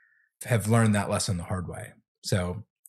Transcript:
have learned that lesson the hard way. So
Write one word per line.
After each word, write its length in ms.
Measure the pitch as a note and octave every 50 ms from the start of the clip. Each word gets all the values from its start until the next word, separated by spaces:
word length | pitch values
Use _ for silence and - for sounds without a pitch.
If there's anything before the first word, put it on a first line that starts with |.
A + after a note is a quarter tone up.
| _ _ _ _ _ _ _ _ -
have 240 | - A#2+ G#2 F#2+ G#2+
learned 280 | A#2 A2+ A2+ G#2+ G#2
that 140 | G2+ G2 -
lesson 280 | G#2 F#2 - - F#2 F2
the 60 | E2+
hard 240 | - G#2+ F#2 E2+ E2
way. 260 | - - - - - _ _ _ _ _ -
So 420 | - G#2+ F#2+ F2+ F2+ F2+ G#2 - _ _ _ _